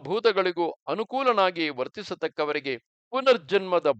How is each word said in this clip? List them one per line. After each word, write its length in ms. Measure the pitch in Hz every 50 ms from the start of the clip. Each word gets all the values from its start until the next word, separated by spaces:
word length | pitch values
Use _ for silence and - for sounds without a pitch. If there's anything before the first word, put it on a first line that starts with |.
ಭೂತಗಳಿಗೂ 640 | 143 143 190 226 214 226 196 196 185 185 175 170 170 156 - - _ -
ಅನುಕೂಲನಾಗಿ 760 | 151 202 220 - 247 262 277 254 226 202 190 185 180 170 160 151
ವರ್ತಿಸತಕ್ಕವರಿಗೆ 1040 | 139 123 131 - - 214 196 - 185 - 160 156 - - 151 147 147 147 135 139 127 117 - _ _ _ _ _
ಪುನರ್ಜನ್ಮದ 760 | 240 262 262 269 247 196 156 131 185 196 190 185 180 170 - 147 131 104